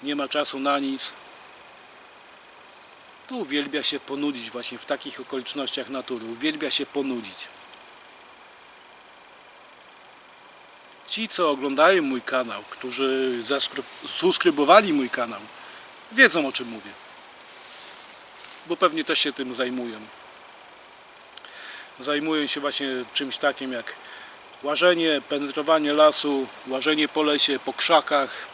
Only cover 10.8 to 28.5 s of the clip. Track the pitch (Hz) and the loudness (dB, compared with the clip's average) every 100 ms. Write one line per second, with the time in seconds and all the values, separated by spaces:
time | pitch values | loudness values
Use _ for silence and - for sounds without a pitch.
10.8 | - - - - 220 - 170 139 139 135 | -20 -18 -4 -4 0 2 2 2 0 6
11.8 | 160 190 147 131 - 131 117 104 107 - | 8 8 4 -2 -2 -2 -2 -6 -10 -10
12.8 | 127 123 135 135 131 123 113 139 - - | -8 -2 0 2 0 -2 -2 0 0 -4
13.8 | 127 - - - 175 170 180 151 143 190 | -8 -8 0 4 8 8 6 4 10 10
14.8 | 208 147 127 - 117 104 101 - - - | 10 2 0 -2 -4 -6 -14 -16 -18 -18
15.8 | - - - 220 254 175 139 - 123 110 | -18 -20 -10 6 6 6 0 -2 -6 -10
16.8 | 104 104 - - - - - - - - | -12 -16 -18 -20 -20 -20 -18 -16 -14 -12
17.8 | - - - - - - - - - 170 | -12 -14 -16 -18 -18 -16 -14 -12 -8 2
18.8 | 185 156 147 156 151 139 131 120 123 127 | 2 2 -2 2 0 0 -6 -4 -4 -4
19.8 | 120 110 107 - - - - - - - | -6 -8 -14 -18 -20 -20 -20 -20 -20 -20
20.8 | - - - - - - - - - - | -20 -20 -20 -20 -20 -18 -18 -16 -14 -14
21.8 | - - 127 147 156 156 143 - 143 131 | -16 -10 -2 0 0 0 0 -2 -2 -2
22.8 | 139 131 123 - 139 123 147 135 135 123 | -2 -4 -4 -4 -4 0 0 0 -6 -6
23.8 | 113 - - - - - - - 143 151 | -8 -12 -14 -16 -18 -20 -20 -10 -2 4
24.8 | 180 175 165 147 - 147 143 143 147 160 | 4 4 2 0 -2 -4 -4 -4 2 2
25.8 | 151 147 151 147 147 139 131 - - 131 | 4 6 6 6 2 0 -2 -8 -6 -2
26.8 | 143 151 151 156 151 147 - 135 - - | 2 2 2 2 2 4 2 2 -4 0
27.8 | - 160 - 147 135 - - | 6 6 6 0 0 -4 -12